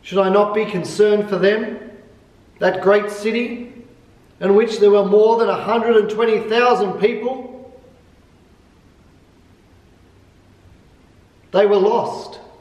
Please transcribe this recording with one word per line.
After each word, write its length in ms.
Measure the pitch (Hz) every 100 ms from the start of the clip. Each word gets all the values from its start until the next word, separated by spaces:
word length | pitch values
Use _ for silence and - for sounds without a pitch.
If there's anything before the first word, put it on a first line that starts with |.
Should 180 | - 185
I 80 | 190
not 260 | 202 208
be 120 | 220 214
concerned 640 | 185 151 - 208 208 208
for 80 | 185
them? 420 | 190 214 233 - - - - - _ _ _ _
That 220 | 180 185
great 280 | 185 208 202
city 640 | - 220 233 233 - - - - _ _ _ _ _
in 140 | 180 202
which 240 | 226 226
there 120 | 202
were 140 | 208 196
more 320 | 208 214 226
than 100 | 214
a 80 | 180
hundred 400 | 185 233 226 226
and 140 | 208
twenty 300 | 214 226 208
thousand 600 | 196 233 247 240 202 170
people? 500 | 208 240 247 262 - - - - - _ _ _ _ _ _ _ _ _ _ _ _ _ _ _ _ _ _ _ _ _ _ _ _ _ _ _ _ _ _ _ _ _ _ _ _
They 140 | 185 202
were 120 | 202
lost. 640 | 196 226 - - - - - -